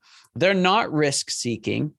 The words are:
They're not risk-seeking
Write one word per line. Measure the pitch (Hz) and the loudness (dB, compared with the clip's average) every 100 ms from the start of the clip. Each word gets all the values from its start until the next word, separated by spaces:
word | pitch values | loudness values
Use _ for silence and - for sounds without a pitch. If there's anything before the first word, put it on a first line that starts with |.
| _ - _ | _ -20 _
They're | 120 175 | 0 2
not | 196 185 208 - | 4 2 2 0
risk-seeking | 151 147 139 - - 120 110 - 107 151 | 0 0 0 -6 -6 -4 -4 -2 -2 -4